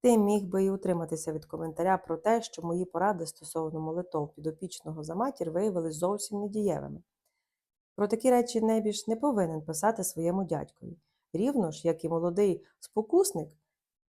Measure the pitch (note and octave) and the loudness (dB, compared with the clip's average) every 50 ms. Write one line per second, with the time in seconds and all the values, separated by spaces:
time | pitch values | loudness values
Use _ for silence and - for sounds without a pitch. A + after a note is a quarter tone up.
0 | - B3 A#3 A3 G#3 G3+ G#3 G#3 G3+ F3+ F3+ F#3+ F#3+ G3 G3 G3 F#3+ G3 F3+ E3+ | 6 6 6 6 6 4 4 2 0 0 0 2 2 2 0 0 0 0 0 0
1 | E3 D#3+ D#3+ D#3 - - D#3 D#3 D3+ _ - D#3+ E3 D#3+ D#3 - E3+ F#3 F#3+ F3+ | -2 -4 -6 -6 -4 -6 -6 -6 -8 _ -10 -8 -8 -8 -4 0 2 2 2 2
2 | F#3 - E3 D#3+ - G#3+ A3+ A#3 A3+ - - - E3 E3+ E3+ F3 F#3 F3+ - E3+ | 0 -4 -6 -2 2 2 2 2 2 -4 -12 -8 -4 -2 -2 -2 -2 -2 -2 0
3 | F3+ G#3 G#3+ F3 E3 D#3 - - D#3 D3+ - D#3+ D#3+ D#3+ D#3+ D#3+ D#3+ D#3+ D#3+ F3 | 2 2 0 0 -4 -10 -10 -14 -16 -6 -4 -4 -4 -4 -4 -4 -4 -4 -4 -4
4 | F3+ F3 - D#3 D3 D3 - - D3+ D#3 D#3+ D#3+ - F3 - - - D#3+ D#3+ D#3+ | -6 -4 -4 -4 -4 -4 -8 -6 -6 -6 -6 -6 -10 -12 -12 -12 -12 -10 -10 -10
5 | D3+ D#3 E3 F#3 A#3 C#4 C4 - F3+ E3 D#3+ F3 G3+ G#3+ F#3+ F3 E3 E3 D#3 D3+ | -8 -6 -2 -2 -2 -2 -2 -4 -6 -2 -2 0 0 0 0 0 -2 -2 -4 -2
6 | E3+ F3+ G3+ G#3 - - G#3 G3+ G#3 G#3 G3 G#3+ G#3 G3 D#3+ C#3+ C#3 C#3+ C#3+ D#3+ | 0 0 0 -2 -4 -6 -6 -6 -6 -4 -4 0 0 0 0 -2 -4 -8 -10 -12
7 | F3 _ _ _ _ _ _ _ _ _ _ _ _ _ _ _ _ _ _ - | -14 _ _ _ _ _ _ _ _ _ _ _ _ _ _ _ _ _ _ -2
8 | G3+ G#3 A3+ A3+ A#3 C4 B3 B3 A#3+ A#3+ - A3+ A3 A3 A3 A3 G#3+ G#3+ G#3 - | 0 0 0 2 4 4 6 6 4 2 0 0 2 2 2 2 2 0 -2 -2
9 | - - A3+ A3+ C#4+ D4 C4 G#3 F#3 E3 D#3+ D#3 D#3 D#3 D#3 D3+ - G#3+ A3+ - | -2 -4 -2 0 2 2 2 2 2 0 0 -6 -6 -6 -6 0 0 0 0 0
10 | F#3 - - D#3+ E3 E3+ F3+ F#3+ G3 E3 E3 D3 C#3+ - _ _ - - E3 - | -4 -6 -4 -2 0 0 0 0 0 -2 -2 -4 -4 -8 _ _ -16 -16 -16 -16
11 | _ _ _ _ _ _ - D#3+ G#3 C4 C#4+ C4 G3 D#3+ D3+ - - E3 E3 E3 | _ _ _ _ _ _ -2 0 0 2 2 2 2 0 -2 0 0 0 0 0
12 | - D#3+ E3 E3 E3 F3 F3 F#3+ G#3 G3+ F3 - - _ _ _ - - _ G#3+ | -2 -2 0 0 0 0 2 4 4 4 2 0 -4 _ _ _ -20 -6 _ -4
13 | G#3+ G#3+ - F4 G4 F#4+ - - D#3 - - _ _ _ _ _ _ _ _ _ | -2 4 4 4 4 4 2 -4 -6 -6 -12 _ _ _ _ _ _ _ _ _
14 | _ _ _ | _ _ _